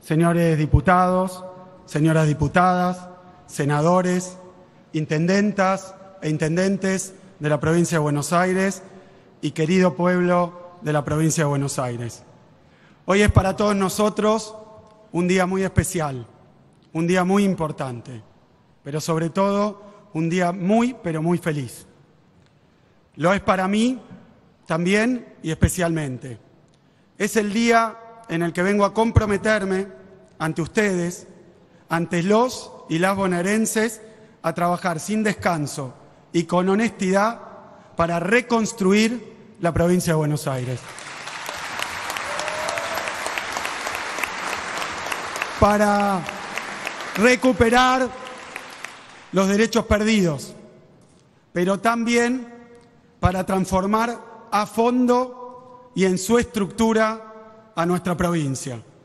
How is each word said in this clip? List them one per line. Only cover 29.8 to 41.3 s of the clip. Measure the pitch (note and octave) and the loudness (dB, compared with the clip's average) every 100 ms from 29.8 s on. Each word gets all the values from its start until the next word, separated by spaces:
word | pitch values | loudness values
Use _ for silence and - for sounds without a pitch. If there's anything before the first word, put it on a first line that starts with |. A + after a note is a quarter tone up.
| G3 - - - - _ | -4 -12 -20 -20 -20 _
ante | D#3+ D#3 | -6 -4
ustedes, | D3+ - G#3 F3+ F3 F3 - - - - _ _ _ | -2 0 0 0 -4 -8 -18 -20 -20 -20 _ _ _
ante | E3 E3+ F3 | -2 0 -2
los | F3 G#3+ B3+ - - - - | 2 4 2 -2 -14 -20 -4
y | D#3+ | 0
las | F#3 G3 | 2 2
bonaerenses, | G3 F3 F3+ G#3+ A3 A3 A3+ - - - - - | 0 0 0 0 0 0 -2 -4 -18 -20 -20 -6
a | E3 | -4
trabajar | E3 F3 F3 F#3 D#3+ | 0 0 0 -2 -4
sin | - G#3+ | -2 0
descanso | G#3+ - G3 E3 C#3+ - C3 - - - _ | 0 0 0 0 -4 -6 -10 -12 -20 -20 _
y | E3+ | -2
con | E3+ F3 F#3 | 2 2 4
honestidad | G3 A#3 - F#3 F#3+ G#3+ A#3 - - - - - - | 2 0 0 0 2 2 -2 -14 -20 -20 -20 -18 -2
para | - E3+ | 0 0
reconstruir | F3 A#3+ B3 A#3 G#3+ - F#3+ G3+ A3 A#3+ - - - - | 2 2 2 0 0 0 4 4 4 0 -10 -20 -20 -4
la | E3+ | -2
provincia | D#3+ E3+ F3+ F3 | 2 2 2 2
de | D#3 | 0
Buenos | D3+ D3+ - | 0 -2 -2
Aires. | C3 B2 B2 - - - - - | -4 -6 -8 -10 -16 -16 -14 -14